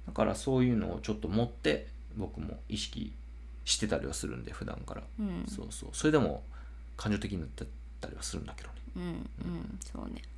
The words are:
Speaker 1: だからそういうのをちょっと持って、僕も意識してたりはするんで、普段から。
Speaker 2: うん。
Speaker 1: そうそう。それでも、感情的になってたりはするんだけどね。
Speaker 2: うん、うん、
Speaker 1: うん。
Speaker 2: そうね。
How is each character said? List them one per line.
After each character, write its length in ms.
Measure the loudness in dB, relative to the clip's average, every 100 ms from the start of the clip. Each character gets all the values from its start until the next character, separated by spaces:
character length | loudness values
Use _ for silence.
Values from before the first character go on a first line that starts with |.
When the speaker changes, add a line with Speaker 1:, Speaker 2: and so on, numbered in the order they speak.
| -2
Speaker 1:
だ 60 |
か 100 | 4
ら 120 | 4 4
そ 240 | 4 8
う 40 |
い 80 | 8
う 60 | 6
の 180 | 4 0
を 40 |
ち 80 | 0
ょ 40 |
っ 20 | 0
と 100 | 4
持 160 | 4
っ 80 | 4
て、 360 | 4 2 2 0 -10 -8 -4
僕 240 | -4 -4
も 220 | -4 -6 -4
意 80 | -2
識 360 | -2 -2 -4 -6 -10 -12 -10 -4 2
し 120 | 4
て 100 | 4
た 100 | 2
り 80 | 2
は 80 |
す 120 | -2 -2
る 120 | -2
ん 60 | -6
で、 80 |
普 100 | -4
段 140 | -4 -4
か 180 | -6 -8
ら。 80 | -8 -4
Speaker 2:
う 40 |
ん。 220 | -2 -2 -2
Speaker 1:
そ 160 | -4
う 40 | -6
そ 160 | -6 -6
う。 20 |
そ 160 | 4 6
れ 40 |
で 80 | 8
も、 240 | 6 2 -6 -10 -12 -12 -10 -2
感 160 | 2
情 80 | 2
的 140 | 2
に 60 | -2
な 40 | -2
っ 40 |
て 160 | -6 -8 -8 -12 -8
た 100 | -8
り 60 | -6
は 80 |
す 140 | -4 -4
る 60 |
ん 20 | -4
だ 80 | -8
け 80 |
ど 60 | -8
ね。 60 | -10 -8 -4
Speaker 2:
う 40 |
ん、 40 |
う 20 | -2
ん、 40 |
Speaker 1:
う 20 | -2 -4 -4 -2 -2
ん。 220 | -4 -6
Speaker 2:
そ 200 | -6 -6
う 80 | -6
ね。 120 | -6 -8